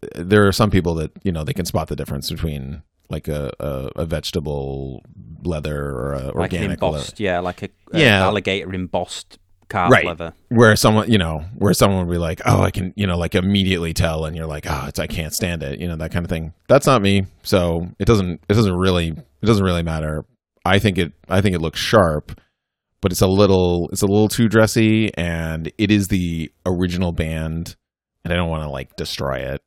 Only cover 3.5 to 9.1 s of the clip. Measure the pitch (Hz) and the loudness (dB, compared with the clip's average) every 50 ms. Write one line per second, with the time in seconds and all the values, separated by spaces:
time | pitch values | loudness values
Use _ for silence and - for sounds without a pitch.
3.5 | - _ - 71 69 65 65 - 50 - - 82 80 76 73 - - 90 76 73 | -8 _ -6 -6 -6 -6 -8 -8 -6 -6 -6 -4 -4 -6 -6 -4 -4 -4 -4 -2
4.5 | 73 71 69 67 67 67 67 67 65 - _ - - - - - 82 - - 87 | -6 -4 -4 -6 -6 -8 -8 -10 -10 -14 _ -20 -20 -20 -20 -20 -18 -10 -6 -6
5.5 | 87 78 73 76 73 71 71 71 69 62 60 71 71 69 64 69 - - 87 92 | -4 -4 -4 -6 -6 -4 -6 -6 -6 -6 -6 -6 -6 -6 -6 -6 -4 -4 -4 -4
6.5 | - 87 82 98 92 - - 92 78 73 69 - - - 110 95 90 87 90 90 | -2 -4 -4 -4 -4 -2 -2 -2 -2 -2 -6 -8 -8 -4 -2 -2 0 0 -2 -4
7.5 | 90 - - 95 _ _ _ _ - - 156 127 104 98 95 92 104 104 92 - | -6 -8 -12 -14 _ _ _ _ 0 2 4 6 6 6 4 2 2 0 0 0
8.5 | 95 98 80 90 92 92 92 85 - 90 90 - | -2 -2 -2 -6 -6 -6 -6 -4 -4 -4 -4 -4